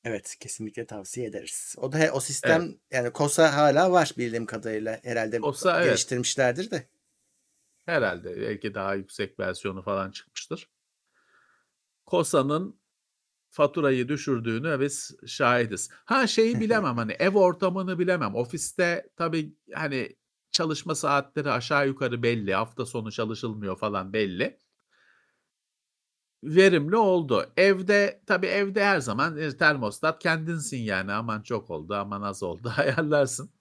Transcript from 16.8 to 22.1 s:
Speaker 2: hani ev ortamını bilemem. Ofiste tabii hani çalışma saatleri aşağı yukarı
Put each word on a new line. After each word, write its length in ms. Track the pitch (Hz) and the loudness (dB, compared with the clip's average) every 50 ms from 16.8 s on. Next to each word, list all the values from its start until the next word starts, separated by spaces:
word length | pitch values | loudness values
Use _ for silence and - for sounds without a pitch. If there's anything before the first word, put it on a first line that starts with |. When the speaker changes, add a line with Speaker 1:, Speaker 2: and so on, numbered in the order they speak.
| 202 143 120 | 2 0 -2
Speaker 2:
hani 160 | 117 117 107 | -2 -2 -4
ev 220 | - - 160 196 196 | -2 0 2 2 6
ortamını 640 | 208 185 180 175 175 196 185 180 190 185 185 185 165 | 6 6 6 4 2 -2 -2 -2 -2 -4 -4 -2 -2
bilemem. 360 | 180 180 180 170 135 104 101 | 0 0 0 0 0 -2 -2
Ofiste 760 | 117 123 120 - 156 - - - - 180 170 170 - - - _ | -2 -4 -4 -4 -8 -8 -6 0 0 2 2 2 -2 -6 -12 _
tabii 380 | _ 170 165 160 165 156 151 - _ _ _ - | _ -4 -2 0 -2 -4 -4 -10 _ _ _ -8
hani 420 | - 156 147 139 131 117 - - _ _ _ _ _ _ _ | -6 -4 -4 -2 -4 -4 -6 -8 _ _ _ _ _ _ _
çalışma 440 | - - 165 160 156 143 - 180 160 | -2 -2 0 0 -2 -4 -4 -4 -4
saatleri 560 | 139 - 143 143 143 139 - _ 151 143 143 | -2 0 0 0 0 0 -2 _ -4 -2 0
aşağı 380 | 120 120 120 - 156 143 143 139 | -2 -2 -2 0 0 2 2 2
yukarı 340 | 135 139 139 123 | 0 -2 -2 -2